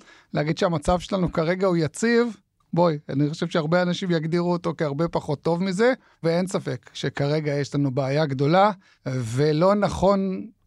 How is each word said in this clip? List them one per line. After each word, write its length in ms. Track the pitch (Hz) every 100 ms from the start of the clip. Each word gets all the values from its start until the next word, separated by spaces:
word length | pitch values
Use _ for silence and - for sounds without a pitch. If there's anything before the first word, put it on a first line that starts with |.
| - - _
להגיד 240 | 160 151 165
שהמצב 400 | 196 165 - 180
שלנו 340 | - 196 175
כרגע 340 | - 160 185 190
הוא 100 | 170
יציב, 600 | 151 - 226 233 240 208 _ _ _
בואי, 260 | 165 175 147 -
אני 220 | 135 147
חושב 180 | 160 170
שהרבה 340 | 180 151 175
אנשים 280 | 180 175 190
יגדירו 420 | 165 156 170 175
אותו 200 | 175 175 151
כהרבה 300 | 156 139 170
פחות 340 | 165 - 143
טוב 200 | - 170
מזה, 300 | 190 180 233 254 _ _
ואין 240 | 160 165 185
ספק 440 | 190 143 131 -
שכרגע 600 | - 151 - 143 151 151
יש 200 | 143 139
לנו 160 | 147 143
בעיה 360 | 127 131 139 156
גדולה, 440 | 135 143 175 202 190 _ _ -
ולא 680 | 131 120 120 151 151 185
נכון 720 | 208 196 156 180 196 190 190 214 -